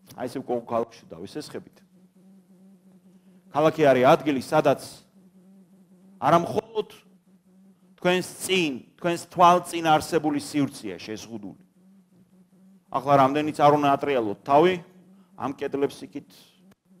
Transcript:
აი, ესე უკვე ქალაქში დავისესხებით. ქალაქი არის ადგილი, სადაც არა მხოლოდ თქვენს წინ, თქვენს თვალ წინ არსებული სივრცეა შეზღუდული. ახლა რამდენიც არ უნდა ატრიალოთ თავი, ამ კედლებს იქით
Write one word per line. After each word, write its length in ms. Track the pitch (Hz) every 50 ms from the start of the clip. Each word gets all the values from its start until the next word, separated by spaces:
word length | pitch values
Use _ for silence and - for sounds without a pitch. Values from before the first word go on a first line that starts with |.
| _ - -
აი, 80 | - -
ესე 160 | 127 - 139
უკვე 180 | - - 127 120 113
ქალაქში 400 | 123 120 117 117 - - - -
დავისესხებით. 720 | _ 85 82 92 98 - 156 143 - - 110 92 - _ _ _ _ _ _ _ _ _ _ _ _ _ 190 185 _ 185 180 190 190 190 _ _ _ _ _ _ _ _ _ _ _ _ _ _ _ -
ქალაქი 300 | 139 311 320 - 160 156
არის 220 | 139 131 127 123
ადგილი, 340 | 135 160 165 139 151 143 127
სადაც 400 | 113 - 160 156 147 147 131 - - - - - _ _ _ _ _ _ _ _ _ - - - _ _ _ _ _ _ _ _ _ - - _
არა 160 | 120 139 160 170
მხოლოდ 480 | 170 - - 208 - - - 214 208 - - - _ _ _ _ _ _ _ _ _ _ _ _ _ _ _ _ _ _ _
თქვენს 320 | _ - 180 180 185 175 - - -
წინ, 320 | - - 185 185 170 151 131 113 - _ _
თქვენს 320 | _ - 175 170 165 - -
თვალ 280 | - - 180 170 175 180
წინ 220 | 175 - - 170 165
არსებული 540 | 160 156 156 - - 175 160 147 156 147 143
სივრცეა 580 | 139 - - 147 139 131 - - - 101 90
შეზღუდული. 640 | 82 - - 107 101 - 107 117 107 104 95 - - _ _ _ _ _ _ _ _ _ _ _ _ _ _ _ _ _ _ _ _ _ _ _ _ _ _
ახლა 220 | - 135 123 139 143 139
რამდენიც 380 | 135 131 139 151 151 151 143 -
არ 160 | 151 147 147
უნდა 140 | 151 147 139
ატრიალოთ 480 | 139 139 - 143 139 127 113 104 101 -
თავი, 320 | _ 139 139 147 165 180 185 175 165 - _ - _ _ _ _ _ _ _
ამ 180 | - 110 131 139
კედლებს 460 | - 143 135 127 139 139 131 - -
იქით 280 | 139 131 - 143 - _ _ - _ _ _ _ _ _ _ _ _ _ _ _